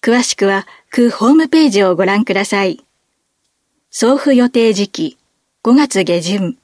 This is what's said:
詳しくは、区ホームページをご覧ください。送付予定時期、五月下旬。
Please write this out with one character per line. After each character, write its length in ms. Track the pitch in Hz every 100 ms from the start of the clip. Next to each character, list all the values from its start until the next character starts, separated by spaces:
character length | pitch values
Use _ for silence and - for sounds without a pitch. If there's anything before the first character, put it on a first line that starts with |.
詳 200 | - 240
し 100 | 240
く 140 | - 196
は、 180 | 196 - - _
区 220 | - 240
ホ 160 | - 226
ー 60 |
ム 140 | 311 311
ペ 200 | 320 302
ー 20 |
ジ 140 | 202
を 120 | 190 175
ご 100 | 190
覧 200 | 202 -
く 80 |
だ 100 | 196
さ 220 | 202 202 190
い。 180 | - _ _ _ _ _ _ _ _ _ _ _
送 260 | - 226 269
付 160 | 285
予 160 | 262 247
定 240 | 254 226
時 160 | 202 202
期、 280 | - 160 - _ _ _ _
五 140 | 226 254
月 280 | 277 196
下 180 | 175 175
旬。 340 | 165 202 180 -